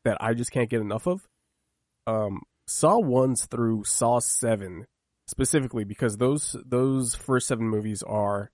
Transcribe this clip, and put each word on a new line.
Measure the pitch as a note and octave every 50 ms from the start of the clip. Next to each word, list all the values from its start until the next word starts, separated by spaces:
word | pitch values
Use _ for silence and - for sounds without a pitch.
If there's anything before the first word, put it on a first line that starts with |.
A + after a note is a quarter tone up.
| -
that | A#2+ G#2 -
I | - A2+ A#2
just | A#2 A#2+ -
can't | - C3 A#2+ A2
get | B2 A2+
enough | G#2+ G2+ G2+ A2 - F3+
of. | F3+ G3 - _ _ _ _ _ _ _ _ _ _ _ _ _ _ _ - -
Um, | A2+ A2 G#2+ G2+ G2 - - - _ _ _
Saw | - - - - D#3+ G3+ A#3
ones | G#3 C#3 B2 C3 C3 C3 B2+ - -
through | - - A#2 A#2 A2+ A2+ G#2+ G#2
Saw | - - - A#2+ A#2 A#2+ A#2+
seven | A#2+ - - - - A#2 A2+ G2+ G2 F#2 F2+ E2+ G#2 - _ _ _ _ _ _ _ -
specifically, | - - C3+ - - D3+ C3 B2 - A#2 G#2+
because | G2 G#2 - - A#2 G#2 G#2
those, | B2+ C3 C#3+ D3 - - - A#2+ -
those | B2+ B2 B2 C3 C3+ C3+ C3 B2+ A#2 -
first | - - - C3 B2 - -
seven | B2+ A2+ A2+
movies | A2+ A2 G#2+ G#2+ G#2+ G#2 G2 -
are | - G#2 G#2+ G#2 G2+ G2+ G2+ G#2 -